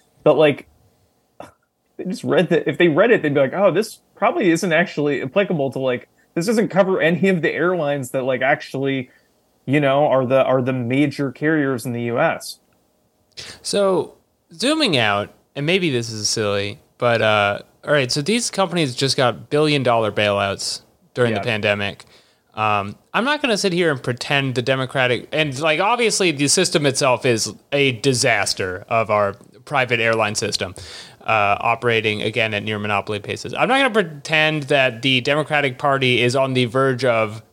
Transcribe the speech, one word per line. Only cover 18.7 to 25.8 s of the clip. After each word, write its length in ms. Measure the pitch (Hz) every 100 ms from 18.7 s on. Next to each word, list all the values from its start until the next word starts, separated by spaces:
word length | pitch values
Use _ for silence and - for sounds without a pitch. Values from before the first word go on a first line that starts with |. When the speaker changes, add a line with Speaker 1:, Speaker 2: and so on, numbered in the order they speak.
| 175 151
Speaker 2:
just 220 | 120 135 123
got 320 | 123 139 120
billion-dollar 640 | 147 151 147 123 117 110
bailouts 680 | 104 104 101 98 98 - - - _ _
during 180 | - 120
the 80 | 107
Speaker 1:
Yeah. 40 |
Speaker 2:
pandemic. 600 | 104 110 104 101 101 - - - _ _ _
Um, 420 | - 107 104 101 - _
I'm 120 | 175
not 180 | 247 294
gonna 160 | 277 202
sit 140 | 196
here 180 | 175 170
and 120 | 135
pretend 520 | 127 120 - 143 135
the 80 | 123
Democratic, 640 | 123 131 127 139 127 117 -
and, 260 | 147 156 127
like, 200 | 160 156